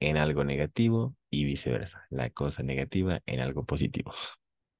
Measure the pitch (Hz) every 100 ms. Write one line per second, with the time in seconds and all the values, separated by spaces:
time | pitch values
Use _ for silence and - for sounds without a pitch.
0 | 73 76 76 71 69 69 73 - 117 113
1 | 120 - _ 71 71 69 - 60 - -
2 | - 65 60 - 71 - 65 67 67 95
3 | 95 85 - 64 65 73 - 71 - -
4 | - - - - _ _ _